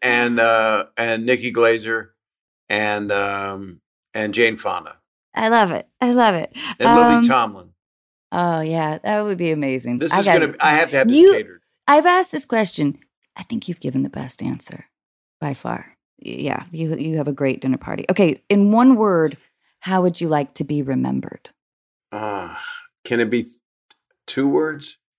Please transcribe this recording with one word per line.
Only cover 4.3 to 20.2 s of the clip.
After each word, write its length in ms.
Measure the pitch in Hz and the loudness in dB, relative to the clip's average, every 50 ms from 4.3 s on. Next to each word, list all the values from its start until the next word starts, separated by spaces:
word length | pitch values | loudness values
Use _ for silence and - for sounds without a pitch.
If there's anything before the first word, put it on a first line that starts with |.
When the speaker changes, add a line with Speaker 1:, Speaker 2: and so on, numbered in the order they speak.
| 101 | 0
Speaker 1:
Jane 240 | 117 117 113 110 - | 2 2 2 0 -2
Fonda. 400 | - 98 92 87 80 - - _ _ _ _ _ _ _ - | -6 -6 -6 -6 -8 -12 -20 _ _ _ _ _ _ _ -6
Speaker 2:
I 140 | - 220 220 | -2 0 2
love 220 | 233 226 208 175 | 2 2 2 2
it. 180 | 151 82 - _ _ - | -2 -6 -8 _ _ -4
I 100 | 254 240 | -2 0
love 220 | 247 247 233 214 185 | 2 4 4 4 2
it. 180 | 160 156 - - - - - - - | 0 -4 -8 -12 -14 -14 -12 -6 0
Speaker 1:
And 160 | - 233 233 | 2 4 6
Lily 200 | 240 240 240 240 | 6 6 6 6
Speaker 2:
Um, 120 | - 233 | 4 4
Speaker 1:
Tomlin. 440 | 240 131 123 113 110 98 95 90 - _ _ _ _ _ _ _ _ _ _ _ - | 4 4 2 0 0 -4 -12 -20 -20 _ _ _ _ _ _ _ _ _ _ _ -8
Speaker 2:
Oh, 300 | - 175 175 175 165 160 | -4 -2 -2 -2 -2 -2
yeah. 380 | 156 160 165 165 156 151 156 - | -4 -4 -4 -2 -4 -4 -6 -6
That 240 | - 208 214 208 | -4 -4 -4 -2
would 160 | 208 208 190 175 | -2 -4 -4 -4
be 140 | 175 160 | -2 -2
amazing. 480 | 156 151 143 135 131 127 120 120 123 120 | -2 -2 -2 -2 -4 -4 -4 -6 -6 -4
Speaker 1:
This 120 | 156 156 | -2 0
Speaker 2:
I 60 | 175 190 | 0 2
Speaker 1:
is 80 | 202 | 4
Speaker 2:
got 140 | 196 165 165 | 4 4 4
Speaker 1:
gonna 120 | 156 139 | 2 0
Speaker 2:
it. 40 | - - | -2 0
Speaker 1:
I 120 | 147 156 | 2 4
have 180 | 151 156 170 - | 4 4 2 2
to 80 | 139 135 | 2 2
have 100 | 127 113 | 4 4
this 80 | 127 | 6
Speaker 2:
You, 160 | - 359 392 | 8 8 8
Speaker 1:
catered. 300 | 392 - 104 - 90 - _ _ _ _ - - | 8 4 0 -8 -14 -20 _ _ _ _ 2 4
Speaker 2:
I've 160 | 285 302 302 | 4 6 6
asked 260 | 359 359 370 370 - | 6 4 2 2 0
this 140 | - - - | -4 -8 -6
question. 540 | - 240 220 214 - - - 151 143 143 - _ _ _ _ _ _ - | -2 0 0 0 -2 -2 -2 -2 -2 -2 -6 _ _ _ _ _ _ -18
I 60 | - | -16
think 260 | - - - 220 - - | -12 -10 -10 -8 -8 -8
you've 120 | 170 - | -10 -8
given 220 | - 139 131 135 | -8 -6 -4 -4
the 80 | 139 139 | -4 -4
best 320 | - 143 139 135 - - | -6 -10 -12 -12 -12 -8
answer 420 | - - 127 123 - - - - - _ _ _ _ _ _ _ _ _ _ - | -8 -8 -8 -8 -10 -14 -14 -16 -20 _ _ _ _ _ _ _ _ _ _ -8
by 140 | 151 147 131 | -8 -8 -6
far. 420 | - - 117 113 - - - _ _ _ _ _ _ | -6 -6 -8 -8 -8 -10 -16 _ _ _ _ _ _
Y-, 100 | - - 58 135 | -14 -12 -10 -8
yeah, 240 | 151 139 - - - 175 | -6 -6 -6 -6 -10 -12
you, 220 | 170 160 165 156 156 | -10 -8 -6 -6 -6
you 200 | - 147 160 156 | -6 -6 -4 -4
have 120 | 156 139 147 | -4 -4 -4
a 40 | |
great 300 | 139 - 143 135 127 - | -4 -2 -2 -2 -2 -2
dinner 160 | - 131 131 - | -4 -4 -4 -4
party. 260 | - - - - - - | -6 -10 -10 -8 -4 -4
Okay, 320 | 185 - 196 156 - - _ - | 0 2 2 0 0 -2 _ 0
in 200 | 208 202 202 202 | 2 2 4 4
one 260 | 214 233 247 262 262 | 4 6 6 6 6
word, 420 | 214 220 202 180 165 160 147 - - _ _ _ _ _ _ _ _ | 4 4 2 2 2 0 0 -2 -6 _ _ _ _ _ _ _ _
how 220 | - 185 190 185 | -6 -2 0 2
would 180 | 180 180 170 - | 2 0 0 -2